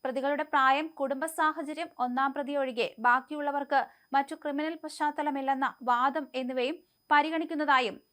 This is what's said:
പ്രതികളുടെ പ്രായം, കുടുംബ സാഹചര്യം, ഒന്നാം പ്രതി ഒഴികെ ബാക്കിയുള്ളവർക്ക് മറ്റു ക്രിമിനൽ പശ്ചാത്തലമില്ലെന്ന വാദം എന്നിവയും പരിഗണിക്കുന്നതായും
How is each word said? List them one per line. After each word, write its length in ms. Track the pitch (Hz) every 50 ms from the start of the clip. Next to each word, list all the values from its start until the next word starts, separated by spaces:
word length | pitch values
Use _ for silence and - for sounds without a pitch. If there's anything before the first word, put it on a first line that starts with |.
| _
പ്രതികളുടെ 400 | 262 247 269 254 277 294 285 302 294 -
പ്രായം, 340 | 285 262 262 269 285 311 320 - -
കുടുംബ 260 | 277 269 277 269 302
സാഹചര്യം, 640 | 320 320 - 320 311 302 311 320 277 302 311 339 330 _ - 247
ഒന്നാം 260 | 247 247 254 269 277 269
പ്രതി 220 | 294 285 247 285 285
ഒഴികെ 280 | 269 262 240 233 233 - - -
ബാക്കിയുള്ളവർക്ക് 800 | 220 247 240 262 254 _ 302 294 294 285 277 285 277 277 285 269 - - _ _ _ _ -
മറ്റു 220 | 277 277 269 320
ക്രിമിനൽ 400 | 311 - 294 285 285 302 320 339 320 -
പശ്ചാത്തലമില്ലെന്ന 880 | 311 - - 320 294 294 311 294 294 277 277 269 269 277 262 269 254 - _ 247
വാദം 440 | 240 240 240 254 277 262 320 285 254 -
എന്നിവയും 420 | 254 262 247 262 254 240 254 320 349 _ _ _ _ _ _
പരിഗണിക്കുന്നതായും 880 | 302 294 294 311 320 320 349 302 330 294 302 285 277 262 254 214 190 - _ _